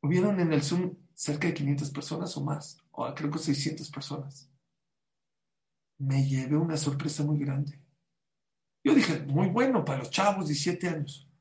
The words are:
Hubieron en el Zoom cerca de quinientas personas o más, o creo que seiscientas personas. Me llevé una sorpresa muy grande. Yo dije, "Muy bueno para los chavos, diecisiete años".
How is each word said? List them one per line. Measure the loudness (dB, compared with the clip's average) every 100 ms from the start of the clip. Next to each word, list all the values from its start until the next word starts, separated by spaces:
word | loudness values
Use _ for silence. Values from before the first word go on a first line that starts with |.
Hubieron | 2 4 4 4
en | 4
el | 2
Zoom | 2 0 0 -4 _
cerca | -10 -4 0 0
de |
quinientas | 0 0 0 -2
personas | -8 -8 -6 -6 -6
o |
más, | -4 -4 -8 -18 _
o | -8 -8
creo | -4 -4
que | -4
seiscientas | -2 -2 -2 -6 -10
personas. | -10 -8 -8 -10 -14 -20 _ _ _ _ _ _ _ _ _ _ _ _ _ _ _
Me | 0 2
llevé | 2 0 2 2
una | 2 0
sorpresa | -2 -2 -4 -2
muy | 0 0
grande. | 0 -2 -4 -8 _ _ _ _ _ _ _ _ _ _
Yo | 4
dije, | 6 6 0 0
"Muy | 2 2
bueno | 4 4 2
para | 0 -2
los | -2
chavos, | 2 2 2 0
diecisiete | -2 0 0 -2
años". | -4 -6 -8 -20 _